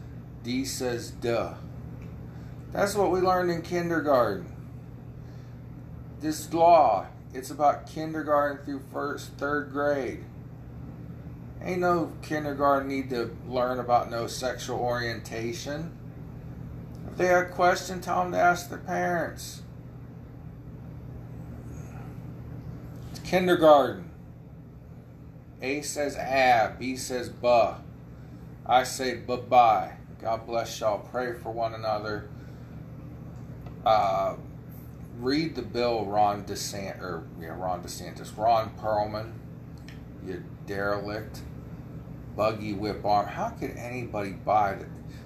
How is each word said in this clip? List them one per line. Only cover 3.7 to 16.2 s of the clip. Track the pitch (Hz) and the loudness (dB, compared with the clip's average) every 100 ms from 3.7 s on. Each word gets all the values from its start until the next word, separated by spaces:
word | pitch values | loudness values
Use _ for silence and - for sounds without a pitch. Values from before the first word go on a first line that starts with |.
| 175 170 165 147 131 113 95 82 - - - - - - - - - - - - - - - - - | -2 2 2 6 6 6 2 -6 -12 -12 -14 -14 -14 -14 -14 -14 -14 -14 -14 -14 -14 -14 -14 -14 -8
This | 151 151 - | -4 -4 -2
law, | 165 165 170 131 98 - - - | 6 10 12 10 6 0 -12 -12
it's | 127 - | -10 -8
about | - 147 - - | 4 4 4 0
kindergarten | - 160 156 147 147 143 135 | -6 -4 -4 2 4 4 -2
through | 139 139 - | -6 -8 -6
first, | 143 143 135 - - | -4 -4 -4 -8 -6
third | 143 147 123 | -2 0 -2
grade. | 135 143 143 120 110 - - - - - - - - - - - - - - | 0 2 2 0 -4 -10 -14 -14 -14 -14 -12 -12 -12 -12 -12 -12 -12 -12 -10
Ain't | - 180 | -4 2
no | 180 175 156 - | 4 4 2 -4
kindergarten | - 151 147 139 143 139 135 | -4 -2 -2 4 6 6 4
need | 135 127 | -2 -2
to | 123 117 - 123 | -2 -2 -4 -4
learn | 127 123 127 | 0 2 0
about | 120 120 101 | 6 4 4
no | 117 113 | -2 -4
sexual | - 127 120 - 120 | -2 -4 -4 -4 -2
orientation. | 123 123 120 110 113 113 117 117 143 147 165 - - - | 0 0 -2 -4 -6 -4 -4 -4 -4 -6 -6 -10 -14 -12